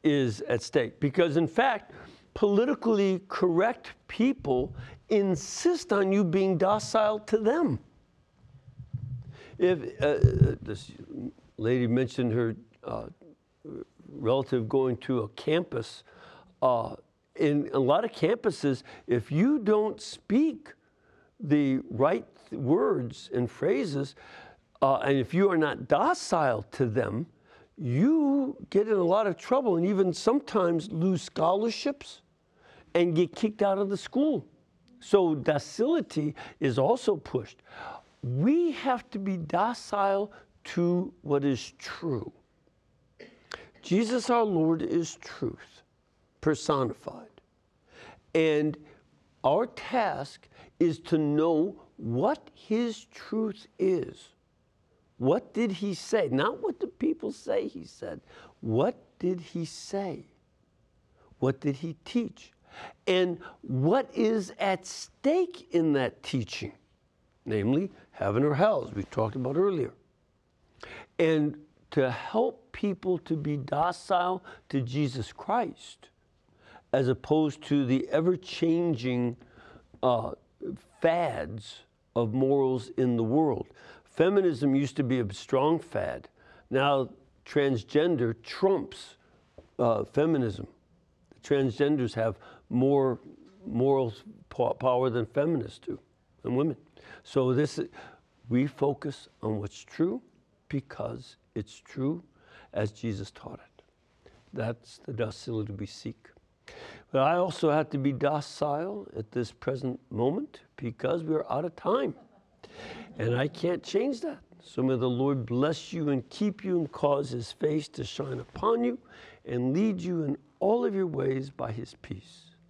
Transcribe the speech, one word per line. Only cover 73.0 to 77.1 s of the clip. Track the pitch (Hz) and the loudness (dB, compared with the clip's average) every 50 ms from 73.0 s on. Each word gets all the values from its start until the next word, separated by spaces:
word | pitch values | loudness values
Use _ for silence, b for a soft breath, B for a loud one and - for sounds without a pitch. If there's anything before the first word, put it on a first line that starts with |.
| - 185 185 165 | -2 -2 -2 -2
to | - - 165 | -2 -4 -4
be | 156 143 147 147 143 | -2 -2 -4 -4 -4
docile | 127 139 143 147 160 175 180 - - - 196 180 175 180 185 175 B B B B B _ | -4 -4 0 0 0 0 0 -4 -4 0 0 2 2 0 -2 -4 B B B B B _
to | - 139 | -2 -2
Jesus | 127 117 123 143 151 135 123 131 107 - | -2 -2 -2 -2 -2 -2 -2 -4 -8 -8
Christ, | - - - - 208 247 226 170 - _ - - - _ - - _ _ _ _ _ _ _ _ B B B B B B B _ - | -10 -16 -4 -2 0 0 0 -2 -6 _ -20 -20 -20 _ -20 -20 _ _ _ _ _ _ _ _ B B B B B B B _ 0
as | 131 135 | 0 2
opposed | 123 | 2